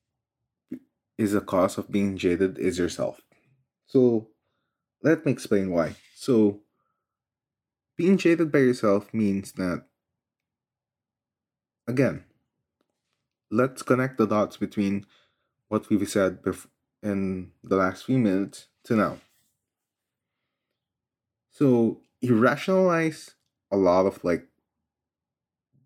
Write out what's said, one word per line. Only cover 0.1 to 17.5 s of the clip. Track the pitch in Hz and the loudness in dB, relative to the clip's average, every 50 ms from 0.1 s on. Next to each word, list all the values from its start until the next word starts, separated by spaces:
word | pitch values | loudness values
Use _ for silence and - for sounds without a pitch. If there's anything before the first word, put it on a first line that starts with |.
| _ _ _ _ _ _ _ _ _ _ _ _ - - _ _ _ _ _ _ _ | _ _ _ _ _ _ _ _ _ _ _ _ -18 -18 _ _ _ _ _ _ _
is | - 107 101 104 | -4 -2 0 0
a | 101 | -2
cause | - - - 92 90 104 - - | -4 -2 0 0 0 0 0 -6
of | 98 - | -10 -4
being | - 101 101 101 95 92 | -2 -2 -2 -2 -4 -2
jaded | - 90 87 85 95 95 80 - | -2 -2 0 2 0 -2 -2 -4
is | - 92 87 87 | -4 -4 -2 -2
yourself. | 87 82 - - - - - - _ _ _ _ _ _ _ _ _ _ _ _ _ | -4 -4 -4 -6 -8 -8 -8 -12 _ _ _ _ _ _ _ _ _ _ _ _ _
So | _ - 135 127 123 117 110 110 - _ _ _ _ _ _ _ _ _ _ _ _ _ _ | _ 2 4 4 4 2 0 -4 -8 _ _ _ _ _ _ _ _ _ _ _ _ _ _
let | - 143 165 156 - | 0 0 0 2 0
me | 147 | -4
explain | 120 - - - 110 101 95 95 | -4 -4 -2 -2 0 0 0 0
why. | 87 85 80 78 85 - _ _ _ | -2 -2 -2 -2 -6 -14 _ _ _
So | - - - 127 113 107 104 101 - _ _ _ _ _ _ _ _ _ _ _ _ _ _ _ _ _ _ _ _ _ _ _ _ _ _ _ | -12 -2 0 2 4 4 2 0 -4 _ _ _ _ _ _ _ _ _ _ _ _ _ _ _ _ _ _ _ _ _ _ _ _ _ _ _
being | - 165 185 196 180 | -2 2 2 2 4
jaded | - 170 170 165 170 151 | 4 2 2 2 0 0
by | 147 147 | 2 2
yourself | 135 123 123 - - 104 98 104 104 - - | 4 2 2 2 0 2 2 0 -2 -4 -4
means | 113 107 101 98 98 95 - | -2 0 0 0 -2 -6 -10
that, | - - 95 90 85 67 - _ _ _ _ _ _ _ _ _ _ _ _ _ _ _ _ _ _ _ _ _ _ _ _ _ _ _ _ _ _ _ _ _ _ _ _ _ _ _ _ | -8 -6 -6 -4 -6 -6 -10 _ _ _ _ _ _ _ _ _ _ _ _ _ _ _ _ _ _ _ _ _ _ _ _ _ _ _ _ _ _ _ _ _ _ _ _ _ _ _ _
again, | - 123 131 135 107 78 - - _ _ _ _ _ _ _ _ _ _ _ _ _ _ _ _ _ _ _ _ _ _ _ _ _ | -6 -2 0 0 0 -2 -6 -14 _ _ _ _ _ _ _ _ _ _ _ _ _ _ _ _ _ _ _ _ _ _ _ _ _
let's | 104 110 127 135 135 - | -2 -2 -2 -2 -4 -10
connect | - - 131 123 127 135 - - | 0 0 0 0 0 -4 0 0
the | 113 | 0
dots | 98 107 107 101 - - - | 2 2 0 0 -2 -4 -8
between | 107 92 - 107 101 98 98 101 98 _ _ _ _ _ _ _ _ _ _ _ _ _ | -10 -6 -4 -4 -2 -2 -2 -4 -8 _ _ _ _ _ _ _ _ _ _ _ _ _
what | 107 107 - - | -6 -6 -2 -2
we've | 110 98 101 - | -2 -2 -2 -2
said | - 104 95 92 90 - | 0 0 0 0 -2 -4
bef-, | - 98 90 - - _ _ _ _ _ _ _ | -6 -6 -6 -6 -12 _ _ _ _ _ _ _
in | - 104 101 98 98 95 95 92 90 87 | -8 -6 -4 -4 -4 -4 -6 -8 -10 -14